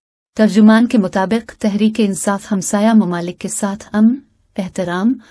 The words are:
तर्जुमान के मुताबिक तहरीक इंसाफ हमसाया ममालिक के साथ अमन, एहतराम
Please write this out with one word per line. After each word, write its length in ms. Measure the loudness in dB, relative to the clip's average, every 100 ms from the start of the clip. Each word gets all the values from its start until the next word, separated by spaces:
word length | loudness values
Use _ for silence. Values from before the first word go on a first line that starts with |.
| _ _ _ 0
तर्जुमान 500 | 2 4 6 6 4
के 120 | 2
मुताबिक 540 | 0 -2 -2 -2 -6 -6
तहरीक 400 | -4 0 0 0
इंसाफ 520 | -2 -2 -4 -4 -4
हमसाया 420 | -6 -2 0 4 4
ममालिक 420 | 2 -2 -6 -10
के 100 | -10
साथ 380 | -6 -6 -6 -6
अमन, 260 | 2 2 2 -8 _ _ -12
एहतराम 600 | -10 -8 -6 -2 -2 -4 -8